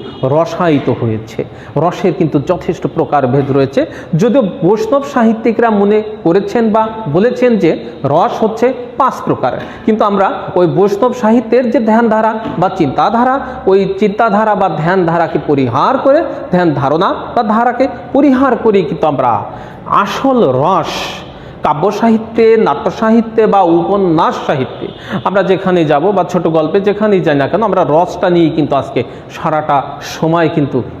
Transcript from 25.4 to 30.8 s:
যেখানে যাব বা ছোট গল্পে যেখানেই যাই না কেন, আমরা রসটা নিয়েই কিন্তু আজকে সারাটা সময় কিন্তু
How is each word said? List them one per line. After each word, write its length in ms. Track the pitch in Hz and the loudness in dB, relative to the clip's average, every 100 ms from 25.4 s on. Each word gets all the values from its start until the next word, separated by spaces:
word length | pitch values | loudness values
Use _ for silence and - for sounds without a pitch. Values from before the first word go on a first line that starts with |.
যেখানে 420 | 175 185 190 180 | 2 0 2 2
যাব 200 | 151 143 180 | 2 2 2
বা 140 | 190 | 0
ছোট 220 | 170 180 170 | 0 0 0
গল্পে 340 | 160 156 202 | 0 0 0
যেখানেই 400 | 196 202 214 190 | 0 0 2 2
যাই 140 | 160 | 2
না 140 | 143 135 | 0 0
কেন, 140 | 180 | 0
আমরা 220 | 220 185 147 | 0 0 2
রসটা 420 | 151 175 - 190 | 2 0 0 0
নিয়েই 200 | 175 160 | 2 2
কিন্তু 260 | 147 143 139 | 2 0 -2
আজকে 280 | - - 117 - - | -2 -4 -6 -8 -16
সারাটা 520 | - 165 156 - 139 - - | -8 -4 -2 0 -2 -2 -8
সময় 480 | - - 160 170 160 | -12 -4 0 2 0
কিন্তু 340 | - 139 131 | 0 -2 -2